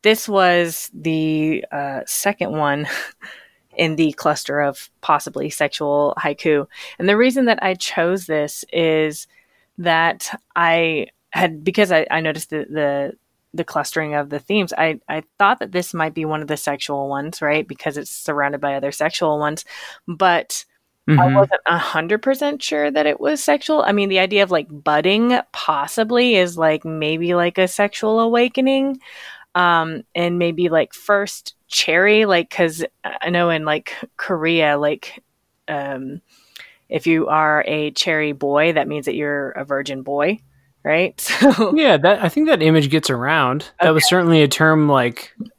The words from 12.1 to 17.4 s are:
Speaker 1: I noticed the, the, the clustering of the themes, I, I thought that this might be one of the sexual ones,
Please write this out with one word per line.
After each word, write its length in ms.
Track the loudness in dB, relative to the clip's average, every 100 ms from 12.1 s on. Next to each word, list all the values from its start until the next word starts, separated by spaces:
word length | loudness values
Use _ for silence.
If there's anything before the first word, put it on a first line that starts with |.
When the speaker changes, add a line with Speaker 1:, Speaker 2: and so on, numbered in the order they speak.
Speaker 1:
I 80 | -2
noticed 300 | -2 -6 -8
the, 160 | -8 -6
the, 420 | -2 -2 -2 -6 -10 _ _ _
the 120 | -8
clustering 500 | -4 -4 -2 -4 -2
of 160 | -4 -4
the 80 | -8
themes, 340 | _ -2 -2
I, 280 | 0 -2 -2 -8
I 160 | -8 -8 _
thought 220 | 2 2
that 140 | -2
this 200 | -4 -4
might 220 | -4 -4
be 100 | -2
one 180 | -4 -4
of 60 | -4
the 80 | -6
sexual 520 | -4 -6 -6 -6 -4
ones, 340 | -6 -8 -4